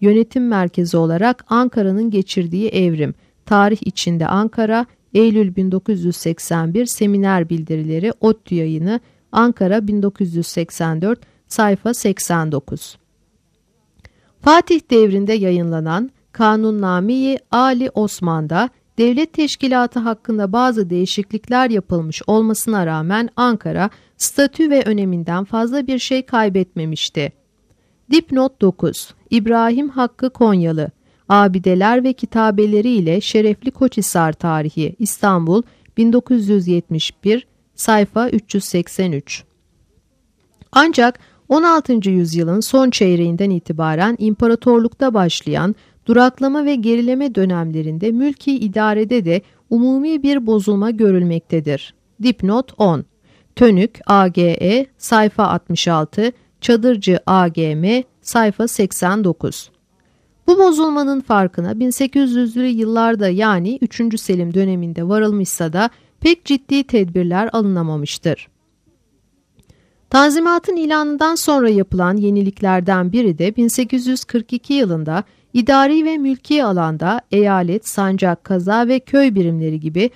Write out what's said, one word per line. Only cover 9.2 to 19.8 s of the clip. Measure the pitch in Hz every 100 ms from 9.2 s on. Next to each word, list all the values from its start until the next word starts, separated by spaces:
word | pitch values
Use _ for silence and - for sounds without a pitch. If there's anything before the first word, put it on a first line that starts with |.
| _
Ankara, | 214 240 240 185 214 208
bin | 208
dokuz | 202 196 185 170
yüz | 170
seksen | - 165 - 165 160
dört, | 196 240 _ _ _
sayfa | - 208 196 220
seksen | 240 208 190 - 170 156
dokuz. | 147 - 151 - - _ _ _ _ _ _ _ _ _ _ - _ _ _
Fatih | 285 330 349 330 -
devrinde | 233 214 190 202
yayınlanan | 220 190 180 170 165 160 175 254 - _
Kanunname-i | - 220 220 220 214 190 180 202 262 269 262 -
Ali | 233 262 247 262
Osman'da | - 214 - 175 160 151 165 240 - _ -
devlet | 233 247 320
teşkilatı | - 294 - 269 254